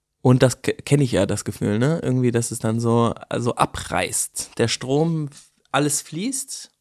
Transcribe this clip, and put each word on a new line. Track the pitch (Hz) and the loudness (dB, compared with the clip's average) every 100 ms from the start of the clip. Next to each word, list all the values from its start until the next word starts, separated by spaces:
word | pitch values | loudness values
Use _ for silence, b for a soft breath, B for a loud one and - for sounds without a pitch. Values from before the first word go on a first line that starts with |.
| _ _ | _ _
Und | 135 127 | 4 6
das | 127 - | 4 2
ke-, | - - | -4 -6
kenn | - 147 | 0 2
ich | 131 | 2
ja, | 92 98 | 2 0
das | 104 | -2
Gefühl, | - - 107 104 | -4 -4 -2 0
ne? | 131 165 | 0 0
Irgendwie, | - 127 123 | 0 0 2
dass | 117 117 | 0 -2
es | 113 | -4
dann | 110 113 | -2 0
so, | 117 117 117 - - | 2 4 2 -2 -6
also | 117 120 - | -4 -2 0
abreißt. | - - - 90 90 - - - - - | -2 -2 -4 -2 -2 -4 -6 -8 -8 -2
Der | 117 | -2
Strom, | - 127 139 165 160 143 - - _ _ | -2 -2 0 0 -2 -6 -12 -20 _ _
alles | 135 147 - | -2 0 -2
fließt | - 156 226 262 - - - _ | -6 -6 -6 -6 -8 -14 -16 _